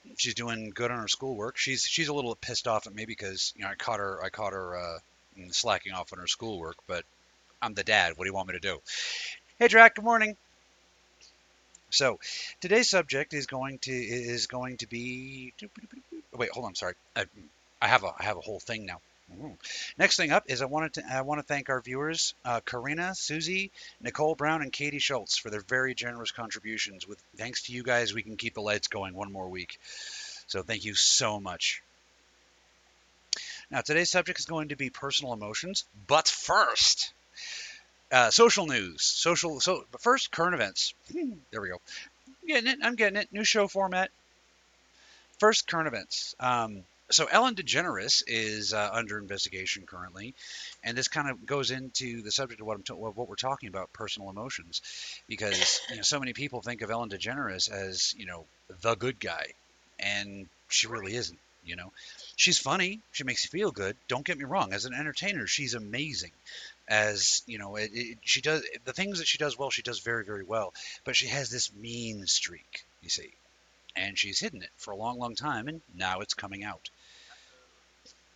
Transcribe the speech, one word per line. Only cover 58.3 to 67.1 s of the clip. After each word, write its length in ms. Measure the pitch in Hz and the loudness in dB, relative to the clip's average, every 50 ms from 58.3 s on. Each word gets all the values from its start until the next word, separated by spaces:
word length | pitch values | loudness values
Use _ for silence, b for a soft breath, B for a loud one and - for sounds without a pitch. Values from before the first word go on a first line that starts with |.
| 90 85 80 - _ _ _ - 95 87 | -12 -12 -14 -18 _ _ _ -20 -14 -2
the 160 | - 113 117 | 0 0 0
good 240 | 92 113 131 127 - | 0 0 -4 -4 -4
guy, 320 | - 92 85 80 71 71 - - _ _ _ _ _ _ _ - | -6 -6 -4 -4 -6 -8 -10 -16 _ _ _ _ _ _ _ -6
and 480 | 98 101 101 101 101 101 98 98 95 87 _ _ _ - | -4 -2 -2 -2 -4 -6 -10 -12 -14 -16 _ _ _ 0
she 200 | - - - 110 | 0 2 2 0
really 260 | 117 113 98 95 107 | -2 -6 -6 -4 -4
isn't, 240 | 123 110 87 85 82 _ _ _ _ - | -4 -4 -6 -8 -14 _ _ _ _ -16
you 120 | 82 87 | -14 -12
know. 160 | 87 87 95 B B B B B B B B B | -12 -14 -16 B B B B B B B B B
She's 240 | - - 185 170 - | 4 4 6 6 4
funny, 400 | - 135 151 190 180 180 202 220 - _ | 4 2 2 2 2 0 -2 -6 -12 _
she 100 | - - | -8 -4
makes 220 | 143 131 120 - - | -2 -2 0 0 -2
you 60 | - | -2
feel 200 | - 175 214 190 | 0 0 0 0
good, 260 | 123 101 98 95 104 - _ - | 0 0 -2 -2 -2 -4 _ -2
don't 180 | 123 127 143 | -2 -2 0
get 100 | - 175 | -2 -2
me 80 | 135 143 | -2 -4
wrong, 280 | 131 170 196 139 95 | -2 0 0 0 0
as 120 | 98 101 98 | -2 -4 -4
an 80 | 127 | -6
entertainer, 540 | 123 135 151 151 139 - 165 202 202 156 110 | -6 -4 -6 -4 -4 -2 -2 -2 -2 -2 -2
she's 280 | - - - 143 123 117 | 0 0 0 0 -2 -4
amazing. 580 | 117 107 104 110 127 151 160 131 90 87 87 - _ B B B B B B B B _ - | -4 -6 -6 -4 -4 -4 -4 -4 -6 -8 -10 -14 _ B B B B B B B B _ 2
As, 540 | 110 107 107 107 | 4 4 4 4